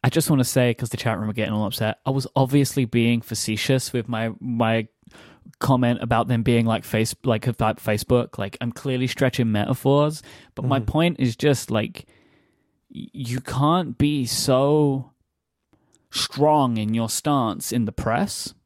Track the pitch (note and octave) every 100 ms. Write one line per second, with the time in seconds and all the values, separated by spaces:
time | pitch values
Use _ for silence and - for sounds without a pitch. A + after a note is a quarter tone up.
0 | B2 E3 - C#3+ B2 C3 B2 A2+ A#2+ -
1 | A#2+ G#2 G#2+ G#2 G#2 G#2+ G#2 - A2 -
2 | - C3+ B2+ - C3 C#3+ C3+ - A#2+ A#2+
3 | A#2 A#2 - A2 - A2 - C3 - B2
4 | A2+ A2+ A2+ - B2+ A#2 A2+ A2+ A2 _
5 | - - - - - _ - B2+ A#2+ A#2+
6 | A#2+ A#2 A#2+ A#2 A#2 A#2 A2+ A2 - A2
7 | A2+ - C3 A2 B2+ A2+ A2 G#2+ - G#2
8 | - B2 A#2+ - G2+ - A#2+ - C#3 B2+
9 | B2+ - C3 - A#2 G#2 G#2 C3 C3+ C#3+
10 | D3+ D#3 - - - - B2+ C3+ G#2+ D3+
11 | E3+ - B2+ A2+ D3 C3 - A2 A2 -
12 | - _ _ _ _ _ _ _ _ -
13 | - - A#2 B2+ - B2+ D3 F3 D#3 A#2
14 | D3 D3 A#2+ - - C3 C#3 D3+ D3 C3+
15 | B2 _ _ _ _ _ _ _ _ _
16 | _ - - - D3+ D3+ C3 A2+ G#2+ A2+
17 | A2+ - D3+ C#3+ A2+ F#2 - A#2+ A2 -
18 | A2+ A2+ G#2 - - -